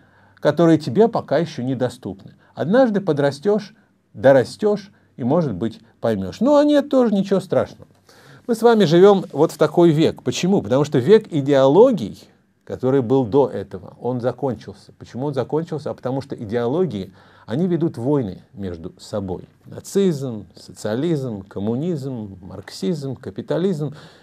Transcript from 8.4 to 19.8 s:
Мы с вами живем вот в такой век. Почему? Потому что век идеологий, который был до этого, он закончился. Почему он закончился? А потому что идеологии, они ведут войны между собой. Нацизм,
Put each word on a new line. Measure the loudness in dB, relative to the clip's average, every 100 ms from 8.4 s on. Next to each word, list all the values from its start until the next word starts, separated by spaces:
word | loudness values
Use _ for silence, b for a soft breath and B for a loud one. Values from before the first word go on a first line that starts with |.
| -6
Мы | 2
с |
вами | 4 4 4
живем | 8 8 6 2
вот | 0 0
в | 2
такой | 0 4 4
век. | 4 2 0
Почему? | -6 -2 0 0
Потому | 0 0 2
что | 0
век | 4 4 4
идеологий, | -4 2 4 6 6 6 4 -4 -10 -20 _ _ _
который | -14 -6 0 0
был | 2 0 2
до | 2 2
этого, | -2 -10 -14 -16 -10
он | -8 -4
закончился. | -4 -4 -6 -6 -12 -20 -20 _
Почему | -16 -8 -6
он |
закончился? | -4 -4 -4 -4 -8 -8
А |
потому | -10 -8 -8
что | -8 -12
идеологии, | -6 -4 -2 -2 -2 -6 -10 b b b -8
они | -4 -2
ведут | -2 -4 -4
войны | -2 -2 -2 -8 -16
между | -12 -12 -10 -14 -16
собой. | -12 -8 -8 -10 -12 _ -20
Нацизм, | -18